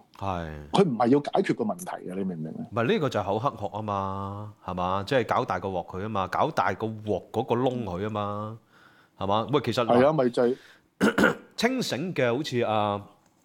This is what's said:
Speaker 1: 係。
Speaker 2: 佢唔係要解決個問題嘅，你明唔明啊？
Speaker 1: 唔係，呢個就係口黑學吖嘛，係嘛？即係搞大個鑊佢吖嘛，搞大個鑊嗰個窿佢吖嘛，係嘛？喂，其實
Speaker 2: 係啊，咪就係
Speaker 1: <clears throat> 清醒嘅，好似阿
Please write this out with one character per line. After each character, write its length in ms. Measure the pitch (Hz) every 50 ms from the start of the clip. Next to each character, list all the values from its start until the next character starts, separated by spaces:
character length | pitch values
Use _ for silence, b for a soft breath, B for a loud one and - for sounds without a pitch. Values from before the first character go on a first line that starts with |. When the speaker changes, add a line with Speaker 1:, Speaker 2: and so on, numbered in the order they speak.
| - _ _
Speaker 1:
係。 520 | - 98 98 92 87 82 80 78 76 - -
Speaker 2:
佢 120 | - 175 202
唔 140 | 165 117
係 100 | 107 123
要 120 | 117 135 143
解 200 | 147 - - 175
決 140 | 190 - 135
個 80 | - 117
問 140 | 107 90
題 80 | 87 90 85 - - 92 92
嘅， 60 | 90
你 80 | 95 98
明 100 | 95 90
唔 20 | 80
明 60 | 78 78
啊？ 140 | - - 80 -
Speaker 1:
唔 40 | 101
係， 120 | 113 117 139
呢 80 | 220 214
個 100 | 151 131
就 100 | - 107
係 20 | 101
口 160 | 107 98 110
黑 100 | 123 143
學 160 | 120 107 101 98
吖 100 | - 104
嘛， 720 | 110 107 101 98 98 95 95 98 98 98 101 104 107 104 - _ -
係 80 | - 92
嘛？ 300 | 90 90 92 95 98 98
即 80 | 101 139
係 100 | 131 110
搞 200 | - - 107 131
大 140 | - 95 92
個 100 | 90 95
鑊 160 | 95 87 -
佢 140 | - - 92
吖 80 | 98 110
嘛， 180 | 110 98 95
搞 240 | 87 - 78 113 151
大 220 | 156 - 92 95 95
個 140 | - 110
鑊 440 | 113 110 110 107 107 101 87 - -
嗰 120 | - 110 127
個 100 | - 120
窿 280 | 117 127 135 127 123 117
佢 160 | 95 87 90
吖 80 | 101 110
嘛， 500 | 110 104 104 101 104 104 107 107 113 113 b b b b b b b b b b b
係 100 | _ 98
嘛？ 200 | 95 101 110 113 - 135
喂， 80 | 147 -
其 80 | 123
實 140 | 107 127 120
Speaker 2:
係 200 | 117 120 123 131
啊， 60 | 147
咪 160 | 160 151 127 123
就 140 | 120 135 123
係 140 | 120 131 B B B B B B _ _ _
Speaker 1:
<clears throat> 560 | - - - - - - - - - - _
清 260 | - 214 247 262 254
醒 320 | 190 - - 117 160 190 156
嘅， 220 | - 131 120 117
好 80 | 139 156
似 160 | - 131 120
阿 400 | 117 107 107 107 104 104 101 101 101 - - _ _ _ _ _ _